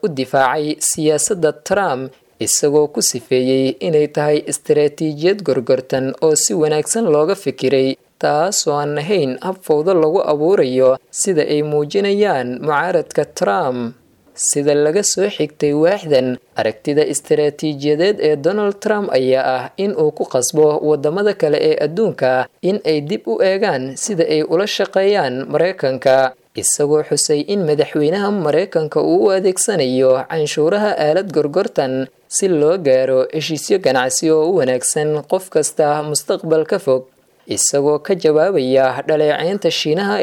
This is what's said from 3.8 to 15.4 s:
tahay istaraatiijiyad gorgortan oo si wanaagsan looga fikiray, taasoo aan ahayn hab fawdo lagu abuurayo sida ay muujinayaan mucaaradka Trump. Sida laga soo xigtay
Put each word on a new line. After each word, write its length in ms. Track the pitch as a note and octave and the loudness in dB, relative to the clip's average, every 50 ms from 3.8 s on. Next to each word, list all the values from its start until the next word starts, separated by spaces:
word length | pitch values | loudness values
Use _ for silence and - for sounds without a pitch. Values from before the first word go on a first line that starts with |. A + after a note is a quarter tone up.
| - F3+ D#3 D3+ D3+ | -4 0 0 0 0
tahay 300 | D3 - D#3 D3 D3+ D3+ D3+ - | 0 -2 -2 0 0 0 0 -2
istaraatiijiyad 960 | - C#3+ - - - D3+ D3 D3 C#3+ D3 - E3 D#3 D3 D3 D#3 F#3 G3+ G#3 F3 | -4 -8 -6 0 0 2 2 2 0 0 -2 -4 -4 -4 0 0 0 0 0 -2
gorgortan 600 | D3 B2+ C3+ A#2+ - C3 B2+ - - C#3+ C3 C3 C3 C3+ - | -2 -2 -2 0 0 -2 -2 -2 -4 -4 -2 -2 -4 -4 0
oo 120 | D#3+ D#3+ D3+ | 0 2 2
si 180 | D3 - - G#3 | 2 0 0 0
wanaagsan 520 | F3 D#3 D3+ D3+ D3+ D3 - - A3+ A3+ | 0 0 0 0 0 -2 -2 -2 -2 0
looga 300 | F3+ D3 D3 D#3 E3+ G3 | 2 2 2 2 2 0
fikiray, 600 | F#3+ - C#3 C3 - C3 C3 C#3 C3+ C3 C3 C3 - _ _ _ | -2 -4 -6 -4 -2 2 2 4 4 2 0 -2 -6 _ _ _
taasoo 580 | - - D3 D3 D3+ E3 G3 G#3 - - E3 D3 | -4 -2 0 0 0 0 0 -2 -2 -2 -2 -2
aan 240 | D3 D3 D3 D3 | -2 -2 -4 -4
ahayn 400 | D3 D3 F3 G#3+ F3+ C#3+ C3 B2+ - | -6 -4 -2 0 0 0 -2 -4 -6
hab 160 | - F3+ F#3 F#3 | -6 -8 -8 -6
fawdo 320 | - - D#3 D3 D#3 F#3 F#3+ | -2 0 0 2 2 2 2
lagu 260 | E3 D#3 D3+ E3 G3 | 2 2 2 2 0
abuurayo 760 | - - D3+ D3 D3+ E3+ G3+ F3+ D3 B2+ B2+ C3 C3 B2+ C3 - _ _ | 0 0 0 0 2 2 2 2 2 2 2 4 4 4 4 2 _ _
sida 320 | - - - G3+ F3+ D3+ | -8 -6 -2 0 0 0
ay 200 | D3 - D3 D3 | 0 0 0 -2
muujinayaan 880 | D3+ D3+ D3+ D3 D3 D3 - G3 G3+ G3+ G3 G3+ G#3 G3 D#3+ C3 B2 B2 B2+ - | 0 0 0 -2 -2 0 -2 -2 0 0 2 2 2 2 0 -2 -2 -4 -6 -6
mucaaradka 640 | - D#3 D3 C#3+ D#3+ F3+ F3+ D#3+ D3 - - D#3+ D3 | -4 -2 0 0 0 0 0 0 -2 -2 -2 -4 -4
Trump. 680 | - - - F3+ G3 G3 F#3+ D#3+ C3 B2+ B2 A#2+ A#2 - _ _ _ _ _ _ _ _ | -2 -2 -4 -2 0 0 0 0 -2 -2 -4 -6 -6 -8 _ _ _ _ _ _ _ _
Sida 360 | - - - - D3 C#3+ D3 D3 | -6 -4 -2 -2 0 2 2 2
laga 300 | D3 D3 D3+ D#3+ G3+ - | 2 2 2 0 0 -2
soo 240 | - - F3+ F#3+ G#3 | -2 0 0 -2 -2
xigtay 440 | - - | -2 -2